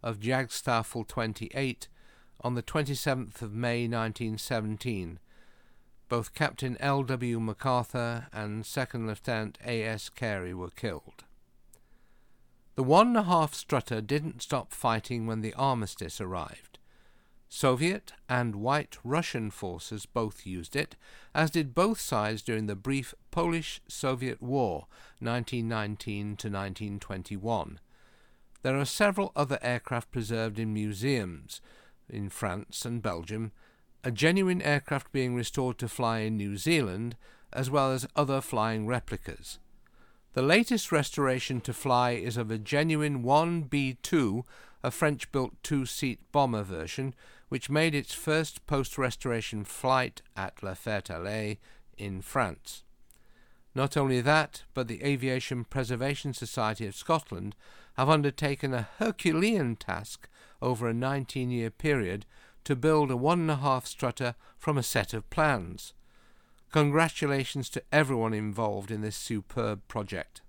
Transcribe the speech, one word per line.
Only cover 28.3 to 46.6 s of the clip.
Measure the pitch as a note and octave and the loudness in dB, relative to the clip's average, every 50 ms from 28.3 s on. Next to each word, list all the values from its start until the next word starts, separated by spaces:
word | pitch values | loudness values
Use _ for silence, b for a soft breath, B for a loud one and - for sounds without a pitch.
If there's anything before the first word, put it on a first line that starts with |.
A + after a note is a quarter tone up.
| b b b b b - - | b b b b b -6 -2
There | C3 C3 C#3 | 0 0 2
are | C#3 | 0
several | B2+ - - G#3+ G3+ F#3+ G3+ G3 F#3 - | -2 2 4 4 4 4 2 -2 -2 2
other | D3+ D3 C3 C#3 - - | 0 0 0 0 -2 0
aircraft | B2 B2 A#2+ - - B2+ A#2+ A#2 - - | 0 -2 -2 -2 -2 -4 -4 -4 -4 -6
preserved | B2+ A2+ G2+ A#2 A2+ A2+ A2 G#2 G#2+ | -6 -4 -2 -2 -2 -2 -2 -2 -2
in | A2+ A2 G#2+ | -2 -2 0
museums | G#2+ G#2 G#2+ G#2 F#2+ G#2+ C3+ C#3+ B2 G2+ F2+ E2+ D2 D2 D2+ - - b b b b b b b b b - | 0 -2 -2 -2 -2 0 2 2 2 0 -2 -6 -10 -12 -14 -16 -16 b b b b b b b b b -12
in | - G#2+ G2+ G2 | -8 -6 -6 -6
France | - - - G2+ F2+ G2 - - - - - | -6 -4 -4 -2 -2 -4 -6 -8 -10 -8 -6
and | A#2+ A#2+ A#2+ G#2 | -4 -4 -2 -2
Belgium, | A2 F2+ E2+ E2+ F2 G#2+ A2 A2+ A2 - b b b b b b b b _ - | -2 -4 -4 -6 -6 -6 -4 -4 -6 -8 b b b b b b b b _ -4
a | B2+ A#2+ | -4 -2
genuine | G#2 D3 D#3+ F3 G3 F#3+ F#3 F#3 F3+ - | 4 4 6 6 6 4 4 2 2 2
aircraft | - D3 C#3+ - - D3 C#3 - - - | 2 2 2 2 0 -4 -4 -4 -2 -2
being | C#3 B2+ B2 B2 | 0 0 2 0
restored | B2 A#2 - - - C3 B2+ A#2+ - | 0 -2 -2 -2 0 0 0 -2 -2
to | B2+ A2+ | -4 -6
fly | - - B2+ A2+ A2+ A2+ | -2 0 2 2 2 2
in | G#2+ A2 A2 | 0 0 0
New | G#2+ G2+ G2+ G2+ | 0 -2 -2 -4
Zealand, | G2+ F2+ D3+ E3+ D#3+ C3 G2 F2+ G2 A2+ A#2+ A#2 b b b b b b b b | -2 2 4 4 4 4 2 -2 -4 -4 -6 -8 b b b b b b b b
as | - C3+ B2+ | -4 -2 2
well | C3+ D3 C3+ C3+ | 4 4 4 4
as | C3 C3 A#2+ - - | 2 0 -2 -2 0
other | - D3 C3+ C#3 C3+ | 2 2 2 2 0
flying | C3 - - A2+ G#2+ A2+ A2+ A2 G#2+ | 0 0 0 2 2 2 2 0 0
replicas. | G#2+ B2 A#2+ - - - F#2+ - - - - - - - - - - - - - b b b b b b b b b - | 0 -2 -2 -2 -4 -8 -8 -6 -10 -10 -10 -12 -14 -14 -14 -16 -20 -20 -20 -20 b b b b b b b b b 0
The | - B2+ | 2 4
latest | C#3 E3+ G#3+ A#3 - B3 A3 - - - | 6 6 6 6 4 2 0 2 2 2
restoration | D3+ C#3+ - - - C#3+ C3 B2+ B2+ - - C3+ B2 - | 2 2 2 0 2 4 4 4 2 0 -2 -2 -2 -2
to | - A#2 | -4 -6
fly | - - C#3 B2 A#2+ B2 B2 A#2+ | -4 2 4 4 6 6 4 2
is | A2+ F2 A#2+ A2 | 0 -2 -2 -2
of | A#2+ A#2 G#2+ A2+ | -2 -2 -2 -2
a | A2 | -4
genuine | G#2+ G#2 - C#3+ D#3 E3 D#3 D3+ D3+ D3+ C#3+ C3 A#2 | -2 0 2 2 4 4 4 2 2 2 0 0 2
one | B2 C#3 D3+ D#3+ E3+ E3+ E3+ D#3 | 6 6 6 6 4 2 -2 -2
B | B2+ - C#3+ C#3 C3 B2+ - | 0 0 0 2 0 -2 -4
two, | - - - D#3+ C3+ G#2+ G2 A#2 B2+ B B B B B B B B | -4 2 4 4 4 4 2 0 -4 B B B B B B B B
a | B2 - | -4 0
French-built | - E3+ D3+ D3 C#3+ - - - C#3 C3 A#2+ - - - | 2 2 2 2 0 -6 -4 -2 -2 -2 -2 -4 -10 -4
two-seat | - D3+ C#3 C3 B2 - - - C3 A#2 - - _ | -2 0 0 0 -2 -4 -2 -2 -2 -4 -4 -10 _
bomber | - D3 C#3+ C3 A#2 G#2+ | 2 4 4 4 2 0